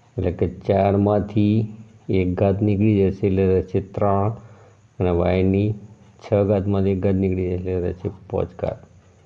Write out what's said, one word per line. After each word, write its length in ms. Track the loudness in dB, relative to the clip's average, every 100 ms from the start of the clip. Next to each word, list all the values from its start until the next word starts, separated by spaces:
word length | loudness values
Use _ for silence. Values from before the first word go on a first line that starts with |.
| _ -6
એટલે 140 | -4 -2
કે 80 | -4 -4 -2
ચારમાંથી 880 | 2 2 2 2 0 0 0 2 2 -2 -6 -20 -16 -4 0
એક 160 | 0 2
ઘાત 160 | 0 2 0
નીકળી 300 | 2 2 4
જશે 240 | 2 0 0
એટલે 160 | 2 2
રહેશે 260 | 2 0 -4 -4 -2
ત્રણ, 360 | 0 2 0 -4 -12 -20 -20 -20 _ -4
અને 120 | 0 0
વાયની 480 | 2 2 2 2 0 -4 -12 -20 -20 -18
છ 40 | -2 0 2
ઘાતમાંથી 420 | 0 0 0 0 0
એક 40 | 0
ઘાત 100 | 0
નીકળી 260 | 0 0 -2
જશે 80 | -4
એટલે 240 | -4 -4 -4
રહેશે 200 | -4 -8 -10 -8
પાંચ 180 | -4 -4 -4
ઘાત. 180 | -8 -8 -12 -20 -20 -20